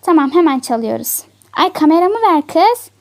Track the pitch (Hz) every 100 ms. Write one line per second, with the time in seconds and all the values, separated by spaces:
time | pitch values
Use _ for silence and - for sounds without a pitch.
0 | - 330 277 311 330 262 - 226 226 226
1 | 233 - - _ _ - 339 - 302 320
2 | 359 440 440 311 294 320 392 494 - _